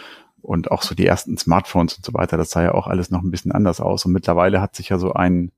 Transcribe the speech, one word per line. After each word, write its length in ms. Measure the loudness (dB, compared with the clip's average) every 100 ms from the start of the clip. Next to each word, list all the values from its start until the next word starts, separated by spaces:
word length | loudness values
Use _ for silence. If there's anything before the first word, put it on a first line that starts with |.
| -20 -20 -20 _
Und 260 | -4 -2 0
auch 140 | -2
so 100 | -2
die 140 | 0 2
ersten 280 | 0 -2 -4
Smartphones 580 | 2 2 2 0 0 -2
und 100 | -6
so 80 |
weiter, 240 | -2 0 0
das 140 | -2
sah 120 | 0
ja 100 | 2
auch 120 | 2 0
alles 220 | -2 -2
noch 140 | -2
ein 80 | -2
bisschen 200 | -4 -2
anders 300 | 0 2 0
aus. 240 | -2 -2 0
Und 80 |
mittlerweile 480 | 0 2 2 4 2
hat 140 | 0 -6
sich 140 | -4
ja 80 | -2
so 160 | 0
ein, 380 | 0 2 2 0